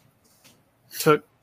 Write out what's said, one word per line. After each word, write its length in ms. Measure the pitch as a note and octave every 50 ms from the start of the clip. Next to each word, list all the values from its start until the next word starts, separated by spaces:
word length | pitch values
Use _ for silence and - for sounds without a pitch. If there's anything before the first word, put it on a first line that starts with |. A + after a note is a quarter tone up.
| _ _ _ _ _ _ _ _ _ - - _ _ _ _ _ _ _ - -
took 260 | - D#3 D3+ D3+ - _ _ _